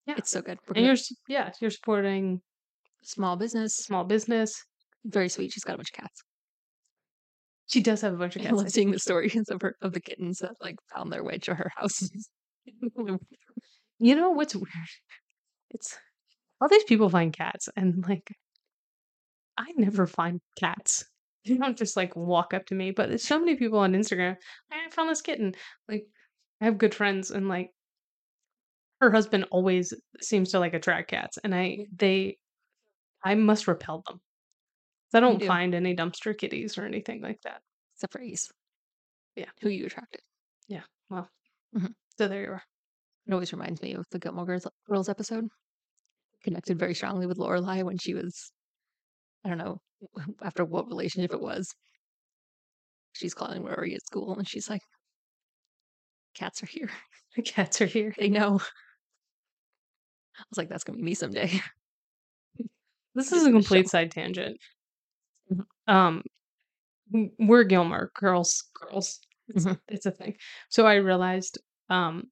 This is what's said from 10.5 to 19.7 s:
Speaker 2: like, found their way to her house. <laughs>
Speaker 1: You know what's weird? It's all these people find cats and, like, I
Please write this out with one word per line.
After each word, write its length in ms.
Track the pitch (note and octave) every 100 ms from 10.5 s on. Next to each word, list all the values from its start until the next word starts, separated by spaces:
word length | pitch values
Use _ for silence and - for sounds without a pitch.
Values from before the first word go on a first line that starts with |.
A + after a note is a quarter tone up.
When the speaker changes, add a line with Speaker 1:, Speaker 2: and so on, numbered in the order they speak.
| A#3
Speaker 2:
like, 160 | - D#3+ _
found 180 | - -
their 120 | -
way 140 | - -
to 160 | -
her 160 | E3+ F3+ -
house. 320 | G3+ - F#3+ G3+ G#3 _ _ _ -
<laughs> 520 | G#3+ A#3+ - G#3+ F#3+ - _ _ - - _ _ -
Speaker 1:
You 160 | A#3 C#4+
know 140 | F4+
what's 240 | D4+ D4+
weird? 120 | G3+ G3 E3+ E3 - _ - _ _ _ _ _
It's 260 | - - - _ _ _ _ _ -
all 80 | C#4
these 160 | G#4
people 240 | G#4+ A3 G#3
find 240 | F3 E3
cats 360 | - E3+ - - -
and, 280 | F#3+ F3+ F3
like, 240 | F#3 - G#3 _ _ _ _ _ _ _ _ _ _ _ -
I 160 | C4